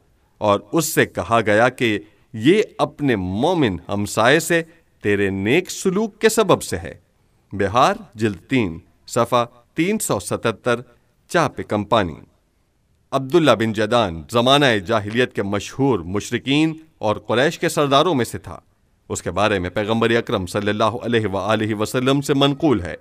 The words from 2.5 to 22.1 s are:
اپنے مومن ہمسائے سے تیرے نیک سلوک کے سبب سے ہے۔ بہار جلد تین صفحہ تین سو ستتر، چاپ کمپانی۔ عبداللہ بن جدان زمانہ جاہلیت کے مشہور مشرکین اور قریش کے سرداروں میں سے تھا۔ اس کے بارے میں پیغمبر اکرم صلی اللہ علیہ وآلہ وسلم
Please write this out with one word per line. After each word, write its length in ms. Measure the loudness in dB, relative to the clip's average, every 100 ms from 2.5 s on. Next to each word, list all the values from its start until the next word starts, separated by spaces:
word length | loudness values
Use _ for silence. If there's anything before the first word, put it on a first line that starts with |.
| 4 2 -4
اپنے 380 | -4 -2 0 0
مومن 640 | -2 -2 0 2 0 -2 -6
ہمسائے 500 | -6 -2 0 4 2
سے 240 | 2 -2 -2 _ _ _
تیرے 260 | -2 0 0
نیک 420 | 0 0 0 0
سلوک 480 | -4 -2 -2 -4 0
کے 100 | 2
سبب 340 | 2 2 0
سے 140 | 0 -8
ہے۔ 160 | -10 -16 _ _ _ _ _
بہار 420 | -4 -2 2 2 0 -10
جلد 240 | -4 -4 -4 -2
تین 300 | -2 -2 -6 -16 _ -4
صفحہ 380 | -2 0 0 -2 _ _ -4
تین 240 | -2 -2
سو 200 | -4 -4
ستتر، 600 | -4 -4 -4 -4 -4 -4 -6 _ _ _ _
چاپ 300 | 0 0 -4 -4
کمپانی۔ 480 | -4 0 0 0 -6 -18 _ _ _ _ _ _ _ _ -6
عبداللہ 340 | 0 2 4
بن 220 | 2 0
جدان 500 | 0 0 2 0 -4 -4
زمانہ 340 | 0 4 4 4 2 0
جاہلیت 480 | -2 0 -2 -2
کے 100 | -2
مشہور 560 | -4 -4 -6 -2 0 0
مشرکین 760 | -4 -6 -4 -6 0 2 0 -2 -14 _
اور 180 | -4 -4
قریش 440 | -2 0 0 -2
کے 100 | -4
سرداروں 460 | -2 2 2 2 0
میں 100 | -2
سے 120 | -6
تھا۔ 220 | -14 -18 _ _ _ _ -10
اس 120 | -8
کے 100 | -4
بارے 280 | 0 0 0
میں 100 | -2
پیغمبر 400 | -4 -2 0 2
اکرم 360 | 0 0 -4 -4
صلی 240 | -4 -2
اللہ 140 | 0
علیہ 440 | 0 -2 -2 0 0
وآلہ 480 | -2 -2 0 0 -2
وسلم 460 | -4 -2 0